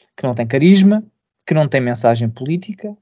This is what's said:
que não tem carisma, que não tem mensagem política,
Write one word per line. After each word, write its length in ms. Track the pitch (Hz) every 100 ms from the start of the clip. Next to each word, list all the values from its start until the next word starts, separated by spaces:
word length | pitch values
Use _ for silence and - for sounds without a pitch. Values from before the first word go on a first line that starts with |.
| _ -
que 80 |
não 120 | 135 117
tem 100 | 117
carisma, 580 | 139 165 196 196 214 220 _ _ _ -
que 100 | 156
não 120 | 151
tem 140 | 143
mensagem 480 | 123 117 120 117 117
política, 680 | 113 131 170 185 202 208 208